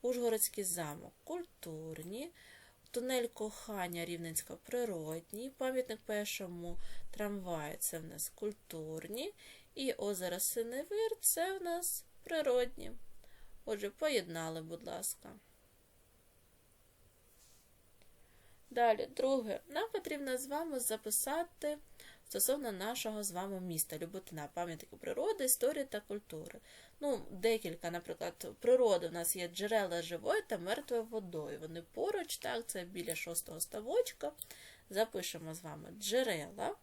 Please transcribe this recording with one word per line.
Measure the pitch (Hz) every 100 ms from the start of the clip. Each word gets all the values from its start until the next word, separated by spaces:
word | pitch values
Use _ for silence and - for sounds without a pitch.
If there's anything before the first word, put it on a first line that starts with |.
Ужгородський | 240 247 240 226 - -
замок. | 190 175 156 147 - -
Культурні. | - 349 349 - - 156 160 156 160 214 320 - - - - - -
Тунель | 247 254 254 233
кохання | - 214 - - 202 175 170 170
Рівненська. | 170 165 160 - -
Природній. | - 247 240 175 156 160 165 208 262 269
Пам'ятник | 262 254 254 214 -
першому | 208 208 - 185 175 170 170 - - -
трамваю. | - 208 202 180 165 147 -
Це | - 165
в |
нас | 165 156 - -
культурні. | 208 208 - 165 156 160 170 214 339 - - - - -
І | 269
озеро | - 202 190 180 180
Синевир. | - - 226 254 320 415 453 440
Це | - - 359 381
в |
нас | 349 339 349 - - -
природні. | - 330 294 247 247 - - - - - - - - - -
Отже, | 214 202
поєднали, | - 311 254 180 165 160 160
будь | 160 170 170
ласка. | 170 - - - 208 - - - - _ - - - - - - - - - - _ - _ - - - - - - - - - - - - - - -
Далі, | 233 233 214 - -
друге. | 262 269 220 190 -
Нам | 294 453
потрібно | 415 - 294 277 254
з | 269
вами | 285 330 277
записати | - 214 - - - 302 349 - 294 294 - - - - -
стосовно | 196 - 285 254
нашого | 190 202 247 226 214
з | 202
вами | 175 196 190
міста, | 180 160 - 156
Люботина, | 165 190 - 160 147
пам'ятки | - 175 160 - -
природи, | - - 349 427 262
історії | - 247 311 269
та | 208
культури. | - 208 - 160 160 - - - - -
Ну, | 285 233 -
декілька, | 190 175 220 185 160 170
наприклад, | 185 240 - 175 - - -
природи | 226 254 240 180 175
в |
нас | 170 170 190
є | 175
джерела | 175 208 220 190 170
живої | 165 170 214 233 -
та | 208
мертвої | 170 247 - 240
водою. | 226 226 190 170 151 -
Вони | 160 165
поруч, | 170 - 381 415 330 -
так, | - 233 233
це | 196
біля | 175 185 170 160
шостого | - 170 - 165
ставочка. | - 214 214 403 494 - 294 - - - - - -
Запишемо | 190 226 202 180 165 160
з | 160
вами | 175 151 160 208
джерела | 202 233 247 170 147 196 - 415